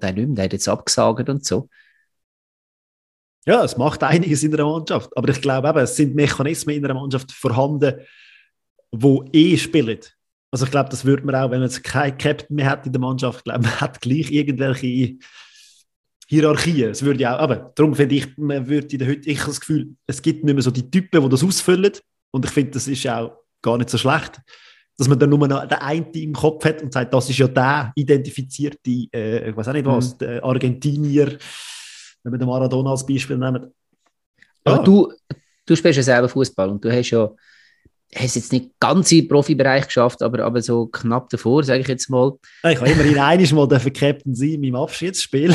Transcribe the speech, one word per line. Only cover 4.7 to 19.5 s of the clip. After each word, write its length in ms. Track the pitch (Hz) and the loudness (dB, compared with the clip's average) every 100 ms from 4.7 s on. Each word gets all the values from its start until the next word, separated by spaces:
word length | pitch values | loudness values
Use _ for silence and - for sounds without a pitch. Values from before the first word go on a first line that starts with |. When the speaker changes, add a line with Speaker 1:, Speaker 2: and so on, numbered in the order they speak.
| 160 156 175 - - | -2 -4 -6 -6 -4
Speaker 2:
Aber 120 | 120 | -2
ich 120 | 131 | -2
glaube 260 | 143 131 143 | -2 0 0
eben, 100 | 160 | 0
es 160 | 120 - | 0 0
sind 200 | 143 143 | 0 2
Mechanismen 640 | 143 - 139 165 151 147 | 0 0 -4 -4 -4 -4
in 80 | 139 | -4
einer 80 | |
Mannschaft 380 | 131 139 127 - | -6 -4 -6 -8
vorhanden, 680 | - 165 120 143 147 139 - - _ _ _ _ _ _ _ - | -6 -2 0 0 2 0 0 -14 _ _ _ _ _ _ _ -12
die 300 | 110 139 135 - | 2 4 4 2
eh 240 | 156 175 156 | 4 4 2
spielen. 420 | - 160 113 107 - _ _ _ - | 0 -2 -2 -6 -12 _ _ _ -10
Also 140 | 123 131 | -4 0
ich 60 | |
glaube, 180 | 139 131 | 0 -2
das 140 | 131 | -2
würde 220 | 131 139 143 | 0 0 0
man 100 | 131 | -2
auch, 160 | 131 | -2
wenn 80 | 127 | -2
man 100 | 127 | -4
jetzt 140 | - | -6
keinen 340 | - 131 143 135 | -6 -2 -2 -2
Captain 380 | 147 147 - 147 | -2 -2 -4 -2
mehr 140 | 135 | -2
hat 160 | 139 131 | -2 -4
in 80 | |
der 80 | 131 | -4
Mannschaft, 380 | 127 127 127 - | -4 -2 -4 -6
ich 40 | 117 | -8
glaube, 180 | 123 | -4
man 180 | 113 - | -4 -2
hat 200 | 135 - | -6 -6
gleich 300 | 123 147 156 | -4 -2 -2
irgendwelche 840 | 147 143 127 135 131 127 127 123 - - - - _ _ _ _ _ _ _ - | -2 -2 -2 -4 -4 -4 -2 -2 -6 -20 -20 -20 _ _ _ _ _ _ _ -2
Hierarchien. 640 | 151 151 143 165 151 110 | 2 2 2 0 0 -2
Es 120 | 104 | -2
würde 180 | 139 131 | -2 0
ja 140 | 120 131 | 0 0
auch, 60 | |
aber 320 | 165 117 - - | 0 -2 -4 0
darum 200 | 156 131 | 2 2
finde 200 | 139 139 | 2 0
ich, 220 | 127 - | -4 -6
man 300 | 147 139 123 | -4 -4 -2
würde 200 | 147 147 | -4 -4
in 120 | 139 | -4
der 80 | 127 | -4
Hütte, 220 | 143 147 | -4 -4
ich 100 | 139 | -6
habe 100 | |
das 100 | 151 | -6